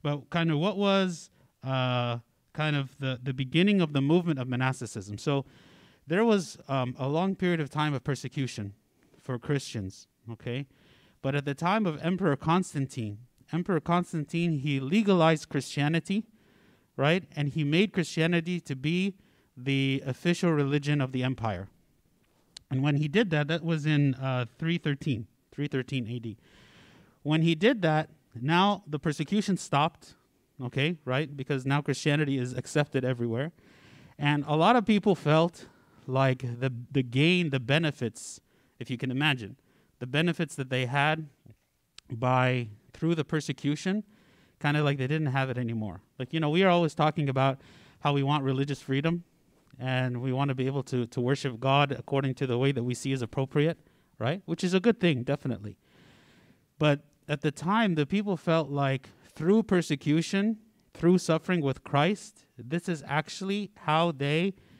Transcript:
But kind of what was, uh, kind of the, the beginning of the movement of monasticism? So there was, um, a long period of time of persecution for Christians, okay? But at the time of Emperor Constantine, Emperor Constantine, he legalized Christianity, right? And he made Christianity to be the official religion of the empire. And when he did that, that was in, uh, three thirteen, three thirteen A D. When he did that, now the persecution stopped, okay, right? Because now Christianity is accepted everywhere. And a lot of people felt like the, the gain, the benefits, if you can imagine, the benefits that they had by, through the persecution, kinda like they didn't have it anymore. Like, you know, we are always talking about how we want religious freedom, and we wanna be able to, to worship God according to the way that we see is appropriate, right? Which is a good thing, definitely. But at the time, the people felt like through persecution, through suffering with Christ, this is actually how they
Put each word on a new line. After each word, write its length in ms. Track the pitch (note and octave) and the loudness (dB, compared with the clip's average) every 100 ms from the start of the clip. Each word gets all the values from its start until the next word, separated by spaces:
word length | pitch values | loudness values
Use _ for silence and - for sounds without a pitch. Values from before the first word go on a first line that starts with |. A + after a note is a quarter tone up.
But 280 | D3 C#3+ B2+ | -4 -6 -4
kind 220 | E3+ E3 | 0 2
of 80 | D3 | 2
what 180 | F#3 G3 | 0 2
was, 540 | G3+ G3 F#3 E3 - _ _ _ C3 | 2 4 2 -4 -14 _ _ _ -4
uh, 540 | C3 B2+ B2 B2 A#2+ - _ _ | -2 0 0 -2 -4 -8 _ _
kind 240 | - D#3 D3 | -4 -2 0
of 200 | C3+ - | -2 -6
the, 220 | C3+ B2+ | -6 -6
the 120 | B2+ | -6
beginning 480 | C3 C3 D#3+ G3 G3+ | -4 0 2 4 4
of 100 | E3 | 2
the 80 | C#3+ | 2
movement 400 | C#3 E3+ F3 C#3+ | 4 2 2 -2
of 80 | B2+ | -2
monasticism? 720 | B2 C3 C3 A#2 A#2 G2 G#2 | 0 0 -2 -6 -8 -10 -6
So 260 | - C#3 C#3 - - - - _ - | 0 0 -2 -16 -20 -20 -20 _ -4
there 160 | E3+ | 0
was, 340 | A#3 G#3 E3+ - - | 4 2 0 -12 -4
um, 260 | C3+ B2 B2 | -2 -2 -2
a 120 | C3 | -2
long 260 | D3+ F#3+ F#3+ | 0 0 0
period 240 | F3+ E3+ | 0 0
of 100 | C#3+ | -2
time 240 | D3+ D3+ | -2 -2
of 120 | C#3 - | -2 -4
persecution 680 | C3+ C3+ - C3 - G2+ G2+ _ _ _ _ | -4 -6 -6 -6 -6 -10 -12 _ _ _ _
for 180 | - B2 | -8 -8
Christians, 720 | - C#3+ - A#2 F#2 - - _ A2 | -2 -4 -4 -8 -8 -10 -20 _ -16
okay? 340 | A2+ - A#2+ C#3 _ _ _ _ _ | -12 -8 -8 -10 _ _ _ _ _
But 140 | C3+ C#3+ | -4 -2
at 80 | |
the 120 | C#3+ C#3 | -4 -2
time 300 | E3+ G#3+ G3+ | 0 2 0
of 160 | D3+ | -2
Emperor 360 | D#3+ F3+ F#3 C#3 | -2 0 0 0
Constantine, 800 | - F3 F3+ D3 C3+ - A2 G#2+ - _ _ | 2 2 2 -4 -4 -4 -6 -8 -16 _ _
Emperor 300 | D#3+ F3 E3+ | -6 0 -2
Constantine, 760 | - F3 F3 E3 C#3+ E3 E3+ D3+ | 2 0 0 -6 -4 -2 0 0
he 200 | C#3 C#3 | 0 -2
legalized 720 | C3 G3 G3+ F#3 D#3+ D#3+ - | 0 0 4 4 6 4 0
Christianity, 760 | C#3+ - - C#3+ E3 - G3 - _ _ _ _ _ _ - | -6 -4 -2 0 0 0 -4 -4 _ _ _ _ _ _ 0
right? 300 | C#3 F3+ D3+ D#3 | 2 2 -2 -6
And 140 | D3 | -4
he 160 | C#3+ C#3+ | -2 0
made 260 | D#3 G3+ | 2 2
Christianity 680 | - E3 - E3 F3 E3 F3+ | 0 -2 0 2 0 -2 -6
to 160 | - C3+ | -6 -6
be 380 | C#3 F3 G3 F#3 _ _ _ - | -2 0 -2 -4 _ _ _ -10
the 440 | B2+ C3+ C3+ C3+ C3+ | -2 0 0 -2 -4
official 480 | B2+ E3+ F3 F3 | -4 -2 0 2
religion 480 | D3+ C#3 D3 C#3+ D3 | 2 2 0 0 0
of 100 | C3 | 0
the 100 | B2+ | 0
empire. 440 | B2+ C3 A2 F#2 F#2+ _ _ _ _ _ _ _ _ - _ | -2 -2 -4 -4 -8 _ _ _ _ _ _ _ _ -20 _
And 100 | C3 | -2
when 140 | C#3 D3 | 0 0
he 120 | D3+ | 2
did 220 | E3+ A3 | 2 2
that, 180 | D#3 D3 | 0 0
that 160 | E3 | -2
was 220 | D#3+ D#3+ D3 | -2 -2 2
in, 300 | D3+ C#3+ B2+ | 2 2 0
uh, 300 | C3 B2+ A#2 _ | -2 -2 -4 _
three 220 | E3 E3+ | -4 -2
thirteen, 480 | D#3 C#3 - A#2 A2+ _ _ | -2 -4 -4 -4 -6 _ _
three 160 | - C#3+ | -8 -4
thirteen 400 | C3+ B2+ C3+ A2 | -4 -4 -6 -6
A 100 | B2 | -8
D. 180 | A#2 G2+ _ _ - - - - _ _ | -10 -14 _ _ -20 -20 -20 -20 _ _
When 220 | C#3+ D#3 | 0 4
he 100 | E3 | 4
did 300 | D#3+ G#3 B3+ | 4 4 4
that, 260 | F3 D#3 D#3 - _ | 2 0 -2 -10 _
now 500 | A#2 C3 E3+ G3 G3+ D3+ | -8 0 4 4 2 -4
the 100 | D3 | -4
persecution 580 | D#3+ D3 D3+ G#3 G3+ F#3 | -4 -4 -2 -2 0 -2
stopped, 600 | - C#3+ D#3 - - - _ _ _ _ | 0 2 2 -2 -20 -20 _ _ _ _
okay, 360 | B2 C3+ D3 F3 - | -6 -2 -2 -2 -2
right? 320 | B2+ D3+ C#3+ | -2 -2 -8
Because 280 | C3 C#3+ C3 | -4 -4 0
now 160 | C#3+ | 0
Christianity 580 | C#3+ C3+ D#3 D3 D3 C3+ | 0 0 2 2 2 0
is 140 | B2 | -2
accepted 520 | B2+ - D3+ D3 C3+ B2 | -6 -2 0 0 0 0
everywhere. 460 | B2 A#2+ A2+ D3+ - - - - - - - | -2 -2 -2 -4 -8 -20 -20 -20 -20 -20 -2
And 260 | D3 D3 C#3+ | 0 0 0
a 80 | D3+ | 4
lot 200 | F3 B3 | 6 4
of 80 | |
people 300 | G#3 G#3 G#3 | 4 2 4
felt 540 | F3 D3+ D#3 E3+ - - _ _ _ - | 0 4 4 2 -2 -20 _ _ _ -4
like 520 | C3 C3+ B2+ B2 A#2+ | 2 2 2 -4 -4
the, 140 | C3 A#2+ B2 | -4 -4 -2
the 120 | C#3 | -2
gain, 480 | B2+ B2 D#3 F3+ E3+ | 0 2 4 4 2
the 80 | C3+ | -2
benefits, 840 | A#2 C#3+ E3 - A#2 - - - _ _ _ _ | 0 2 2 -2 -6 -6 -16 -16 _ _ _ _
if 100 | B2 | -10
you 80 | B2 | -6
can 140 | C3 | -4
imagine, 460 | B2+ D3+ C3+ G2+ A#2+ _ _ _ _ | 0 0 0 -6 -16 _ _ _ _
the 80 | C3 | -4
benefits 480 | C#3 E3+ E3 E3 - | 0 0 0 -4 -4
that 160 | C3 | -4
they 160 | B2+ B2 | -2 0
had 400 | C#3+ D3 D#3+ D3+ _ - - _ _ _ - _ | 0 0 0 -6 _ -20 -20 _ _ _ -20 _
by, 560 | A#2 B2+ B2+ B2+ B2+ A#2 G#2 _ | -4 2 4 2 0 -4 -12 _
through 200 | - D#3+ | -4 -2
the 100 | E3 | 0
persecution, 800 | - D#3+ - C3+ C#3+ D3 F#3+ G3+ - _ _ _ _ _ | -2 -4 -4 -6 -4 -2 -2 -4 -6 _ _ _ _ _
kinda 240 | D3 D3 | -2 2
like 140 | D3 C#3+ | 0 0
they 100 | C3 | -2
didn't 200 | D#3 D3+ | -2 0
have 240 | C3+ C3 | 0 -2
it 60 | B2 | -2
anymore. 420 | A#2+ A2+ G#2+ F2 _ _ | -4 -4 -6 -10 _ _
Like, 160 | C3 | -6
you 60 | D#3+ | -2
know, 100 | D#3 | 0
we 140 | D#3+ | 4
are 60 | F#3+ | 4
always 260 | F3 E3 - | 4 2 2
talking 340 | D#3 D3+ C#3+ | 0 2 -2
about 320 | C3 C3+ C3 - - - _ | 2 2 0 -10 -20 -20 _
how 120 | D3 | 0
we 120 | C#3+ | 2
want 200 | C#3 D3 | 2 2
religious 380 | C3+ C3+ C#3 C#3 | 2 0 -2 -4
freedom, 420 | - C3+ D#3 E3+ - _ _ _ _ - | -2 -2 0 -2 -6 _ _ _ _ -10
and 440 | B2+ B2+ B2+ B2 | -2 0 0 -2
we 100 | C3 | -2
wanna 240 | B2+ C#3+ C3 | 0 0 0
be 120 | C3 | -2
able 160 | C#3 | -2
to, 220 | B2+ B2+ A#2+ | -2 -2 -2
to 120 | - | -2
worship 400 | B2 C#3 C#3 A2+ | 0 0 -2 -4
God 320 | C3 C#3 C#3+ | 2 4 4
according 440 | C3+ - C#3 C3+ B2+ | 0 -2 -2 0 -2
to 120 | C3 | -2
the 100 | A#2+ | 2
way 140 | C3+ | 2
that 120 | C3+ | 0
we 100 | B2 | -2
see 180 | B2 C3+ | -4 -4
is 100 | C3+ | -4
appropriate, 560 | A#2 - C3+ D3+ D3+ E3 _ _ _ _ | -4 -4 -2 0 0 -2 _ _ _ _
right? 220 | A2+ F3+ - | -4 -4 -6
Which 180 | E3 | -2
is 100 | F3+ | 0
a 60 | F#3 | 2
good 220 | A#3 - | 2 4
thing, 220 | F3 C3 | 2 0
definitely. 520 | B2 C#3 C3+ G#2+ G#2 G2 _ _ - - _ _ _ _ _ _ | -2 -4 -2 -6 -8 -14 _ _ -20 -20 _ _ _ _ _ _
But 220 | D3+ C#3+ - _ - | 2 2 -2 _ -6
at 140 | D3 | -2
the 100 | D#3 | -2
time, 440 | - D#3 G#3+ A3 D#3+ | -2 0 2 2 2
the 100 | C#3+ | 0
people 320 | G3 G#3 F3+ | 0 0 -4
felt 320 | - E3 C#3 | 2 0 0
like 400 | C#3+ C#3 C3+ - - - | 0 0 -2 -6 -20 -20
through 300 | - D#3+ G#3+ | -4 2 4
persecution, 960 | G#3+ F#3 D#3+ C#3+ - D#3 E3 G3 G#3 A3 _ _ _ | 4 2 2 -2 2 2 2 0 0 -2 _ _ _
through 240 | - E3 F3+ | 0 4 4
suffering 420 | - D#3+ - F3+ | 4 -2 2 0
with 240 | C#3 C3 | 0 -2
Christ, 640 | - C#3 D#3+ G#3 - - _ - | 0 2 2 0 -8 -20 _ -18
this 300 | A#2 E3 F3 | -6 -6 -4
is 160 | E3 - | -6 -2
actually 680 | C#3+ D#3+ - F#3+ G3+ G3+ - | -4 -4 -8 -4 -4 -6 -8
how 340 | - D#3 E3+ | 0 2 2
they 400 | C#3 C#3+ D#3 F#3+ F#3 _ | 0 0 0 0 -4 _